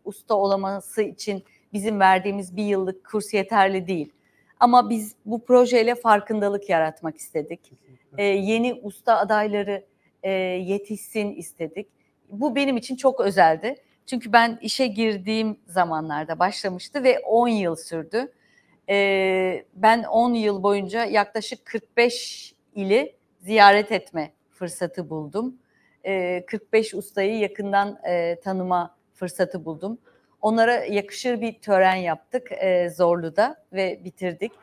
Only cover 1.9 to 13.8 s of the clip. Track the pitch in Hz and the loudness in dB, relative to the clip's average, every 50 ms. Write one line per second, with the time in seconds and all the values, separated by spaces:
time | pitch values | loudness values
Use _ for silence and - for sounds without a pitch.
1.9 | 214 196 190 190 190 190 185 202 196 202 190 180 180 202 208 208 202 196 190 190 | 2 4 6 6 6 4 2 -2 -4 -4 -8 -8 -6 -4 -2 0 0 0 -2 -4
2.9 | 190 - _ - - 208 208 - - 202 190 196 226 202 190 196 196 185 170 180 | -6 -8 _ -6 -6 -6 -4 -2 -2 -2 -2 0 2 2 2 2 2 -2 -4 -4
3.9 | 190 165 147 - _ _ _ _ _ _ _ _ _ - 240 240 240 247 240 - | -4 -4 -6 -8 _ _ _ _ _ _ _ _ _ 2 2 6 6 6 4 4
4.9 | 240 220 214 - - _ _ 208 233 226 - - 247 247 247 240 247 233 220 233 | -2 -4 -4 -10 -14 _ _ -8 -8 -8 2 4 6 6 6 6 4 2 2 2
5.9 | 240 240 - 226 208 202 202 - 214 214 202 202 202 202 202 - 180 160 160 156 | 0 0 4 4 4 4 2 -2 -4 -2 0 0 -2 -4 -2 0 0 0 0 0
6.9 | 156 - 165 160 151 - - - - 156 147 - 170 - _ _ - _ _ _ | -4 -6 -10 -10 -10 -10 -18 -8 -8 -8 -6 -6 -12 -16 _ _ -20 _ _ _
7.9 | 127 _ _ _ 139 196 202 202 196 196 190 202 220 226 240 247 240 247 190 208 | -20 _ _ _ -8 -2 0 0 0 0 0 0 0 0 0 -2 -4 -6 -10 -14
8.9 | - - - 240 226 170 208 202 214 214 214 214 202 202 202 202 202 196 - _ | -14 -6 0 2 2 2 2 2 2 0 0 0 -2 -4 -4 -4 -6 -8 -8 _
9.9 | _ _ _ _ _ _ - 190 190 185 185 185 180 185 185 180 196 202 202 - | _ _ _ _ _ _ -6 -4 -2 -2 -2 -2 -4 -6 -4 -4 -4 -4 -4 -8
10.9 | 214 202 - - - 220 208 202 196 - 170 - - - 165 156 - 196 214 _ | -12 -12 -12 -8 -6 -6 -4 -4 -6 -10 -16 -18 -10 -10 -10 -10 -8 -12 -14 _
11.9 | _ _ _ _ _ _ _ _ 196 202 277 294 226 277 285 277 254 226 - - | _ _ _ _ _ _ _ _ -8 -4 -4 -2 0 0 0 0 -2 -4 -4 -8
12.9 | 262 254 - 262 262 254 214 202 170 190 170 160 160 165 185 240 277 - | -10 0 0 0 0 2 -2 0 4 4 6 4 4 2 -2 -8 -8 -8